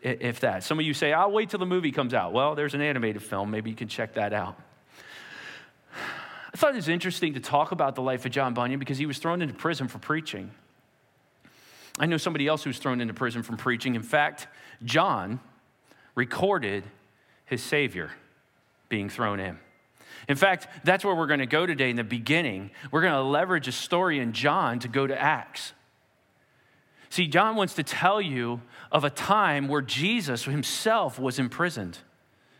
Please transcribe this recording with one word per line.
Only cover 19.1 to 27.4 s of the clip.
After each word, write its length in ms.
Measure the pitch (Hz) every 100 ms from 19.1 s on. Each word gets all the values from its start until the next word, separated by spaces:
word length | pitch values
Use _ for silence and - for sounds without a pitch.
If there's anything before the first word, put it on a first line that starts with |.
| - 113 101
in. 180 | 95 80 - _ _ _ - - -
In 60 |
fact, 320 | 139 196 180 - -
that's 220 | 143 190
where 100 | 202
we're 140 | 175 156
gonna 180 | 147 127
go 200 | 147 175
today 220 | 147 131
in 60 |
the 80 | 120
beginning. 720 | 110 120 110 156 156 95 98 - 143
We're 120 | 147
gonna 200 | 175 143
leverage 460 | 135 147 185 175 131
a 40 |
story 460 | 120 - 175 185 147
in 140 | 120
John 480 | 110 139 170 151 117
to 80 | 120
go 180 | 123 139
to 100 | 131
Acts. 560 | 143 147 - - - - _ _ _ _ _ _ _ _ _ _ _ _ -
See, 180 | - 175
John 260 | 151